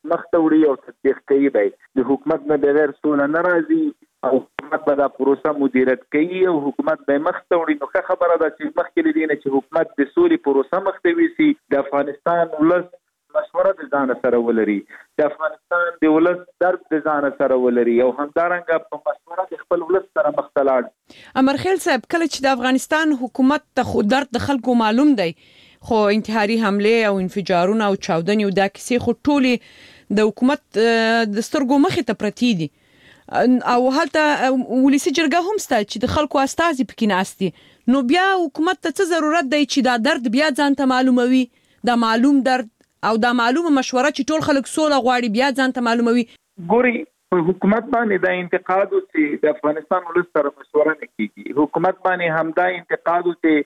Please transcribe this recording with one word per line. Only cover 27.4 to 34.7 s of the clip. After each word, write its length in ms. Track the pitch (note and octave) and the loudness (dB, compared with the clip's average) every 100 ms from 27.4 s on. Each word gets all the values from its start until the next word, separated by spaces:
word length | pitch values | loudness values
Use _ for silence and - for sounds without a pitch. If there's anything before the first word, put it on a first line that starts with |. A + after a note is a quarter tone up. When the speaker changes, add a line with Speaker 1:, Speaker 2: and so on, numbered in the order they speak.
| F3 F3+ F3+ A3 G#3 | 0 2 2 0 0
Speaker 2:
او 40 | G3 - | -2 -2
چاودنې 380 | E3 E3+ G#3+ G3+ | -2 0 0 0
او 80 | F#3 | 0
دا 100 | G3 | -2
کیسې 320 | - - B3 | -4 -4 -2
خو 100 | A#3+ A3+ C#4+ | -2 -2 0
ټولې 280 | C#4+ B3+ A#3 - - - - _ G#3 | 2 2 0 -6 -20 -20 -20 _ 0
د 100 | G#3+ | 0
حکومت، 320 | G#3 B3 D4 _ G3 A3+ | 2 0 0 _ 0 2
اه، 360 | A3+ A3+ A3+ A3+ G3+ | 2 2 0 0 -4
د 100 | - | -4
سترګو 300 | D#4 B3+ C#4 | -2 2 2
مخې 180 | F4 F4+ - | 2 0 -4
ته 80 | G#3 | -4
پرتې 280 | G#3+ - B3 F#3 | -4 0 0 0
دي. 100 | D3+ _ _ _ - - - - A#3 B3+ - | -4 _ _ _ -20 -20 -6 0 2 2 2
او 60 | A#3+ B3+ C4+ | 2 2 0
هلته، 260 | E4 D#4 D4+ D4 C4 | 0 0 0 0 0
اه، 20 | C4 - | -2 -2